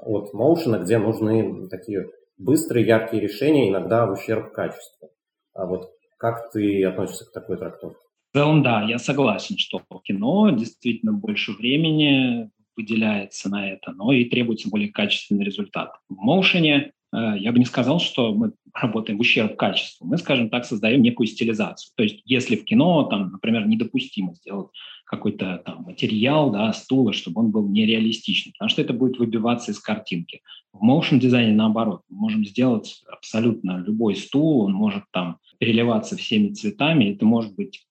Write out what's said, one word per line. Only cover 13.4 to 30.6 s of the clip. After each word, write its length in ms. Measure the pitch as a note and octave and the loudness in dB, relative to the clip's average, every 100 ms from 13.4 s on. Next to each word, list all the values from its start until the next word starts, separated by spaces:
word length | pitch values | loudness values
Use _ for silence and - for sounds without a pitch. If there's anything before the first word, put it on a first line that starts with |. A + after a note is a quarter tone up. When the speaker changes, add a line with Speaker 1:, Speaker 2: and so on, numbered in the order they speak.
| G2+ | -6
Speaker 2:
на 180 | G2+ G2+ | -6 -6
это, 260 | F#2+ - | -10 -12
но 180 | F2 A2 | -4 2
и 140 | C3 A#2+ | 2 2
требуется 440 | A#2+ A#2 A2 - | 0 0 -2 -4
более 220 | G#2 G#2 | -2 -2
качественный 520 | - G#2 - - G2+ | -2 -2 -2 -2 -2
результат. 480 | G2 G2+ G2+ - D#2+ - - | -2 -6 -8 -8 -10 -12 -18
В 60 | - | -4
моушене, 760 | A2 F3+ F#3 F#3 D#3 C#3+ D3 _ _ - | 2 4 4 4 4 2 0 _ _ -4
э, 180 | A2+ G2+ | -2 -2
я 120 | G#2+ | 2
бы 60 | A#2+ | 4
не 80 | B2 | 4
сказал, 340 | - A#2+ E3+ | 2 0 2
что 320 | - - A2+ | 0 0 0
мы 200 | G#2 A2+ - _ | 0 -2 -4 _
работаем 440 | - A#2+ A2 G#2+ G#2 | -6 -4 -4 -4 0
в 40 | |
ущерб 340 | B2 A#2+ G#2+ - | 2 2 0 0
качеству. 500 | G#2+ F#2 - - E2 | -2 -2 -6 -8 -4
Мы, 120 | D#3+ | -4
скажем 320 | - C3+ A2 | 0 0 0
так, 140 | B2 A#2+ | -4 -4
создаём 360 | G#2+ A2 C3+ | -2 2 4
некую 240 | A#2 A#2+ A2+ | 4 4 -2
стилизацию. 640 | - A#2 G#2+ F#2 - - - | -2 -2 -2 -4 -8 -10 -2
То 80 | |
есть, 180 | G#2+ - - | -2 -2 -2
если 300 | B2+ - G#2+ | -2 0 -2
в 80 | |
кино, 400 | - A2+ E3 E3 | 2 4 6 4
там, 280 | B2+ G2+ F#2 | 2 -2 -4
например, 360 | - A2+ A2+ G#2+ | -4 -2 0 2
недопустимо 680 | A2 G#2 B2+ - - F#2 - | 0 0 -4 -4 -6 -6 -8
сделать 340 | - G2+ - - - - - | -12 -10 -10 -16 -20 -20 -14
какой-то 560 | - G#2+ G2+ F#2 F2 | -6 -4 -4 -6 -8
там 200 | - E2+ | -10 -14
материал, 680 | E2+ F#2 A#2 G#2+ B2 D#3 C#3+ | -14 -6 -2 0 2 2 2
да, 240 | G2+ A2 | 2 0
стула, 400 | - - C3+ A#2 | -2 0 2 2
чтобы 280 | - - F2 | 0 -4 0
он 100 | A2+ | 0
был 180 | G#2+ G2 | 2 0
нереалистичный, 840 | G#2 A2 A2 A2 A2+ - F#2 - | 2 2 2 0 -2 -4 -4 -6
потому 160 | - G#2+ | -6 -2
что 120 | - | 0
это 120 | D3+ | -2
будет 260 | A#2 B2+ B2+ | 0 0 0
выбиваться 520 | A#2 A2+ A2+ A#2+ - | -2 0 0 0 -4
из 80 | G2+ | -8
картинки. 600 | - G#2+ - F2 E2+ - _ - | -6 -6 -6 -8 -8 -14 _ -20